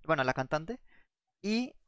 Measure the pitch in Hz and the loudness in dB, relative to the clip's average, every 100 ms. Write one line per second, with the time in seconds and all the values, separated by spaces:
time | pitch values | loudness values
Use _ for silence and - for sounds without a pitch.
0 | - 156 127 127 131 151 165 247 - - | 0 2 2 0 0 -2 -4 -12 -12 -20
1 | _ _ _ _ 202 226 247 - | _ _ _ _ -2 0 -2 -8